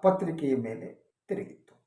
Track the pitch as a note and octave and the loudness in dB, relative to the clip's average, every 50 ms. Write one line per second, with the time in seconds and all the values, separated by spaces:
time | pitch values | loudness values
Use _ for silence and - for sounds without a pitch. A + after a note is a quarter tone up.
0 | - F#3+ F#3 F#3 G3+ E3+ D#3 D#3+ D3+ C#3 C3+ C3+ A#2 A2+ A2+ - F3 G3 - _ | 6 6 4 4 0 -2 -4 -2 0 0 0 0 0 -4 -8 -8 -10 -14 -16 _
1 | _ _ _ _ _ _ G3+ F#3 G3+ - - - _ _ _ _ _ | _ _ _ _ _ _ -6 -6 -6 -10 -12 -20 _ _ _ _ _